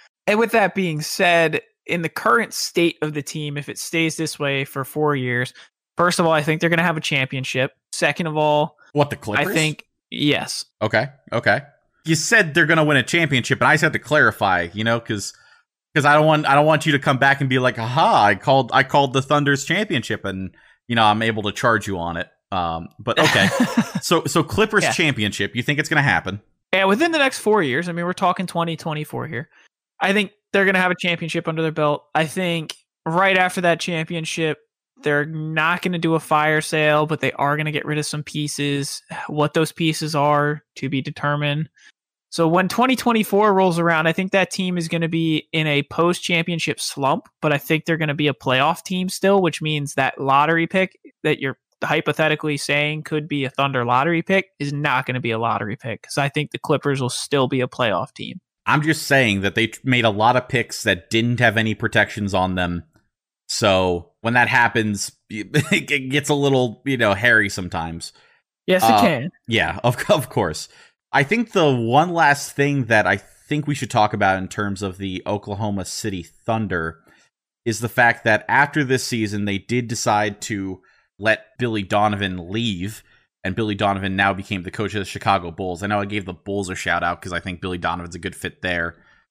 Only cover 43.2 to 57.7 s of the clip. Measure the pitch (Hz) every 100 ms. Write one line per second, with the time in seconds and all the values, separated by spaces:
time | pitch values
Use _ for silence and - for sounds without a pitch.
43.2 | - 202 214 190 185 170 170 160 165 165
44.2 | 190 196 180 - 185 180 165 170 165 165
45.2 | 160 151 - 160 156 143 - - 175 175
46.2 | - 170 170 165 - - - - 135 185
47.2 | - - 156 143 - 160 - 160 156 143
48.2 | 147 139 135 127 147 175 - 185 185 -
49.2 | 196 196 175 - 156 151 143 - 131 -
50.2 | 135 135 151 165 165 190 185 _ - _
51.2 | 156 - 135 - _ - - 156 156 147
52.2 | 156 151 156 143 - 143 147 156 - 156
53.2 | 151 143 131 - 139 135 120 123 156 170
54.2 | - 190 190 - 143 143 147 127 131 127
55.2 | 120 113 117 107 110 117 117 101 - -
56.2 | 139 151 147 - - 139 143 135 123 -
57.2 | - 139 135 135 127